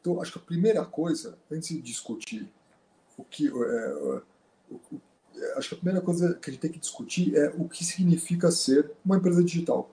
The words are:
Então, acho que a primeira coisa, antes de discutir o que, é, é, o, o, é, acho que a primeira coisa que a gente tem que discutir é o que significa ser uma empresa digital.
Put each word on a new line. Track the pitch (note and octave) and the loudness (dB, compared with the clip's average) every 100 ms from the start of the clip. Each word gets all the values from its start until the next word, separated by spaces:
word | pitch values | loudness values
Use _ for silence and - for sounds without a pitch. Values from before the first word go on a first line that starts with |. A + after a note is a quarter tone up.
Então, | F3 F3 | -2 -4
acho | E3+ | -6
que | - | -12
a | |
primeira | _ E3+ G#3+ G#3 - | _ 0 2 2 -2
coisa, | - E3 D#3 - - _ | -4 -2 -2 -4 -18 _
antes | D#3+ - | -10 -6
de | D#3+ | -8
discutir | B2 A2+ - A2 - A2 - _ _ _ _ _ _ - | -8 -12 -10 -10 -10 -10 -12 _ _ _ _ _ _ -20
o | |
que, | - - D3 | -18 -2 -2
é, | |
é, | B2 A#2 A#2 A2 D2 C#2+ C2+ - _ _ _ _ | 0 -2 -2 -4 -4 -4 -4 -10 _ _ _ _
o, | B2 | -18
o, | _ - _ _ _ - | _ -16 _ _ _ -10
é, | - - | -6 -6
acho | - | -6
que | - | -4
a | |
primeira | F3 F#3 | 0 0
coisa | F3+ E3+ F3 - | 0 2 2 2
que | - | -6
a | |
gente | C3 | -6
tem | D#3+ | -6
que | - | -6
discutir | - - - - F3 D3 | -10 -10 -6 0 4 4
é | D3 - | 2 0
o | E3 | -6
que | - | -4
significa | F3 - F3+ E3 - F3 F3 | -6 2 4 4 2 2 4
ser | D#3 - C#3 D3+ - | 4 4 4 4 -2
uma | F#3+ F#3+ | 2 4
empresa | F3+ F3 | 6 4
digital. | F3 E3+ - D3 - | 4 2 0 -2 -2